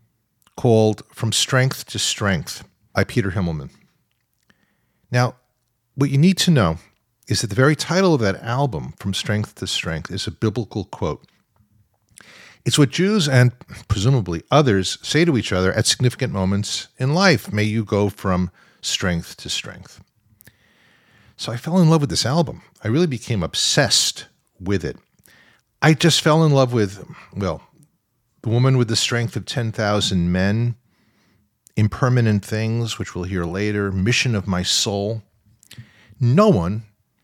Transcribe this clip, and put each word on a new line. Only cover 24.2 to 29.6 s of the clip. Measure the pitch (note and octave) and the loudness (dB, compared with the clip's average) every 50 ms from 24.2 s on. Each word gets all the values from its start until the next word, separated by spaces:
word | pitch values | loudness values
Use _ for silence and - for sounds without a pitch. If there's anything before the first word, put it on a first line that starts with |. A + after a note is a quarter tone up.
| - - _ _ _ _ _ - | -16 -20 _ _ _ _ _ -10
with | F#2 G2+ G2+ F#2 D#2+ | -4 -2 -2 -2 -2
it. | C2+ - - _ _ _ _ _ _ _ _ _ _ _ _ _ _ _ - | -4 -10 -10 _ _ _ _ _ _ _ _ _ _ _ _ _ _ _ 0
I | - D#3 D#3 | 4 4 4
just | - - E3 - - | 4 4 2 2 2
fell | - D#3 D3+ D#3+ D#3+ | 2 2 4 4 4
in | D3+ | 4
love | C#3+ C3+ C3 A#2+ A#2+ | 4 4 2 2 2
with, | A2+ G#2 F#2 F2+ - - - - - - - - | 0 0 0 -2 -10 -18 -20 -20 -20 -20 -14 -8
well, | G2+ G2 F2+ D#2 - - _ _ _ - _ _ _ _ _ _ _ _ _ _ _ | -4 -4 -4 -4 -6 -10 _ _ _ -20 _ _ _ _ _ _ _ _ _ _ _
The | - A2 | -4 0
Woman | A2 B2 C3 C3+ C3 | 2 2 4 4 4
with | B2+ A#2+ G#2+ | 4 2 0
the | A2+ | 0
Strength | - - - B2 A#2 A#2 - - | -2 -2 -2 -2 -2 -2 -4 -6
of | - E2+ | -8 -8
Ten | - - C3 | -6 -6 -4